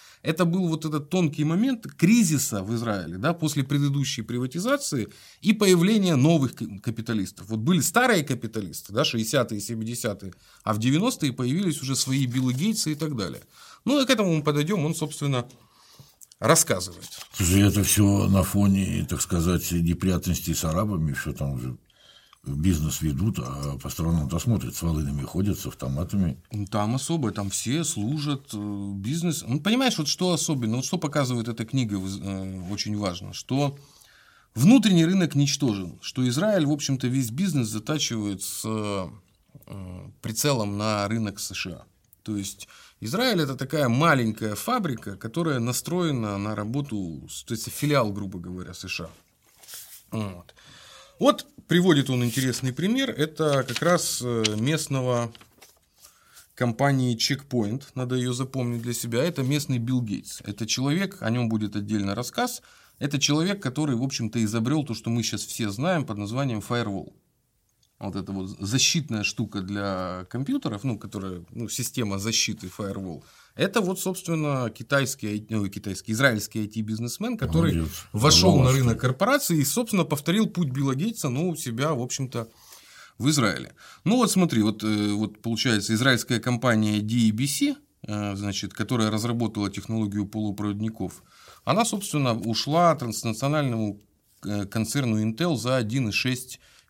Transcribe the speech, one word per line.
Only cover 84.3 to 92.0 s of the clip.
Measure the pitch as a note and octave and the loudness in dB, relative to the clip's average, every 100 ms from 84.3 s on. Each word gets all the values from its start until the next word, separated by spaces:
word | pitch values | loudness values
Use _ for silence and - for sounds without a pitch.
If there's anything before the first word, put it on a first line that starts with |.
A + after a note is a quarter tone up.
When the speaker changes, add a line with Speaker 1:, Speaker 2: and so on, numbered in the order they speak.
Speaker 1:
смотри, | F#3 E3 A2+ | 4 4 4
вот, | G#2 G#2+ | 2 0
э, | G#2+ G#2 G#2 | 0 0 0
вот | G#2 G#2+ - | 0 -4 -6
получается, | A2+ A2+ C3 G#2+ G2+ | -6 -2 2 2 2
израильская | A2 C3+ A#2+ - A#2 | 2 4 2 2 -2
компания | B2+ A#2+ B2+ A2 G#2+ G#2+ | 0 0 2 4 2 0
D | G#2+ A#2+ | 0 4
E | A2 | 4
B | A2 C#3 | 4 0
C, | - C#4+ C4+ _ _ - | 0 0 0 _ _ -8
э, | G#2 G#2 G2 | -6 -4 -4
значит, | G2+ G2 G2 | -4 -4 -6
которая | - A2 A#2+ A2 | -6 -2 0 2
разработала | G#2+ A#2 A#2 A2+ G#2 G2+ | 0 -2 0 -2 0 -4
технологию | G2 - A2+ G#2+ G2+ G2+ | -4 -4 -2 0 -2 -2
полупроводников, | A2 G#2+ G2+ G#2 G2+ A2 A2 B2 - - - - - | -2 -4 -2 -4 -2 -4 -4 -8 -8 -20 -20 -20 -6
она, | - G3+ | 0 2
собственно, | A#3 G#3 | 2 -2